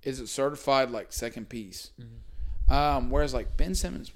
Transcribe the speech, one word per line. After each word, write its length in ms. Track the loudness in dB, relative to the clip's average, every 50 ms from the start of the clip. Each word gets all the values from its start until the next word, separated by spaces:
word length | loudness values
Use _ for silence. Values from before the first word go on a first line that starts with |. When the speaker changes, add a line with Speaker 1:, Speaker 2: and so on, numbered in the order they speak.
| -6
Speaker 1:
is 160 | -6 -8 -8
a 80 | -8 -8
certified, 640 | -4 -2 -2 -2 -2 -2 0 2 4 4 4 2
like, 200 | -2 -8 -8 -8 -8
second 360 | -8 -8 -6 -8 -10 -12 -10
piece. 420 | -10 -12 -10 -10 -14 -16 -16 -16 -18 -20
Speaker 2:
Mm-hmm. 760 | -20 -18 -18 -16 -16 -12 -8 -6 -4 -4 -2 6 8 8 8
Speaker 1:
Um, 360 | 8 4 2 2 0 0 2
whereas, 240 | 2 2 2 2 0
like, 240 | -4 -4 -2 0 0
Ben 160 | 0 2 2
Simmons 360 | -2 -2 -4 -6 -8 -12 -12 -16